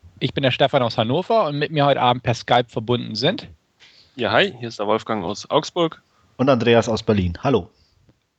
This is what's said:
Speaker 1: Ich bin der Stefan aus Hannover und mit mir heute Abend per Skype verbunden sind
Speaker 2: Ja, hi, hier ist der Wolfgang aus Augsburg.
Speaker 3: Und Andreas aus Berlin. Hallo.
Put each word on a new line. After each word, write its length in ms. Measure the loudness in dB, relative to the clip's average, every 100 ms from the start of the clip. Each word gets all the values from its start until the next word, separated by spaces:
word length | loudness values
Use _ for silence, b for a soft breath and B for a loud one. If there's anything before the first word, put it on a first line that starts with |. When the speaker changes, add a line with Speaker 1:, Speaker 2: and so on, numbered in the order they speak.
| -20 -6
Speaker 1:
Ich 140 | -6
bin 100 | -2
der 80 | -2
Stefan 300 | 2 2 2
aus 160 | 0 0
Hannover 500 | -2 -2 0 0 0
und 120 | -2
mit 140 | -4
mir 120 | 0
heute 160 | 2 2
Abend 220 | 2 0
per 100 | -2
Skype 320 | -4 2 2 0
verbunden 480 | -4 -2 -2 -4 -4
sind 320 | -2 -2 -8 -20 _ _ b b b -6
Speaker 2:
Ja, 160 | 0
hi, 220 | 2 2 -2
hier 100 | -10
ist 100 | -6
der 80 | -2
Wolfgang 380 | -2 -2 -4
aus 260 | -4 -8 -2
Augsburg. 500 | -2 -2 -2 -2 -4 _ _ _ -2
Speaker 3:
Und 100 | 2
Andreas 400 | 2 4 4 4
aus 140 | 0
Berlin. 340 | 0 2 0 -2
Hallo. 260 | 0 0 -2 _ _ _ _ _ _